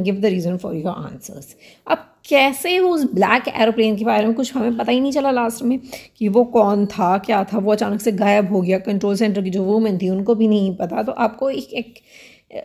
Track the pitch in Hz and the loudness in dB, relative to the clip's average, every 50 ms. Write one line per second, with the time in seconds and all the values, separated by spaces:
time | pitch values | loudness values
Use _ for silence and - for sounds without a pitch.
0 | 185 202 196 196 214 202 185 180 165 175 185 180 - - 165 156 156 175 170 - | 0 -2 0 0 0 0 0 0 -2 -2 -4 -4 -6 -6 -6 -6 -6 -6 -6 -8
1 | 147 - - - - - - 143 - - - _ - - - _ _ - 330 - | -10 -14 -14 -16 -18 -18 -18 -18 -18 -20 -20 _ -20 -20 -20 _ _ -4 -4 -4
2 | - - _ _ _ - 294 277 269 277 262 - - 349 359 370 370 359 339 302 | -4 -12 _ _ _ 2 4 4 4 2 0 -2 -2 0 2 2 2 2 2 2
3 | 269 - - 185 - - 226 254 - - - - 220 226 220 233 220 220 208 202 | 0 0 0 0 2 2 2 0 0 -4 -2 0 0 2 2 2 0 0 0 0
4 | 220 233 214 208 214 226 226 269 247 - - 254 214 240 233 233 220 226 247 254 | 0 0 0 2 2 0 0 -2 -4 -4 -4 -2 -2 -2 -2 -2 -2 0 0 0
5 | 269 277 262 294 269 262 254 240 233 226 226 - 262 240 262 254 - - - - | 0 0 0 0 0 0 0 0 0 -2 -4 -2 -2 -2 -2 -2 -4 -12 -18 -18
6 | - - _ - 220 202 196 247 240 240 - 226 208 202 208 202 202 202 - 214 | -20 -20 _ -2 -2 2 4 4 2 4 4 4 4 4 4 2 0 0 0 0
7 | 185 175 190 196 - 233 214 196 185 - 202 208 190 214 214 214 220 202 208 202 | 2 2 2 0 0 0 0 0 0 -2 -2 -2 0 0 0 0 0 -2 -4 -2
8 | - 233 196 180 202 202 202 214 196 180 208 185 175 180 190 185 - 214 202 190 | -2 -2 0 2 2 4 4 4 2 2 0 0 2 2 0 0 0 -2 -2 0
9 | 208 202 202 190 226 208 190 202 185 190 180 196 185 190 214 226 220 214 185 175 | 0 0 0 0 0 0 0 -2 -2 -2 -2 -2 0 2 2 2 2 2 0 0
10 | 185 185 185 196 190 233 226 214 226 214 214 202 196 190 180 - 180 170 226 226 | -2 -2 -2 0 0 0 2 4 4 4 4 2 2 0 -2 -4 -6 -4 -4 -4
11 | 214 254 - - 233 214 - - 269 269 269 269 - - - 240 - - - - | -4 -4 -2 -2 -2 -2 -2 -4 -4 -4 -4 -6 -8 -8 -10 -10 -10 -10 -16 -20
12 | _ _ - - - - - _ _ _ - - | _ _ -20 -20 -20 -20 -20 _ _ _ -16 -16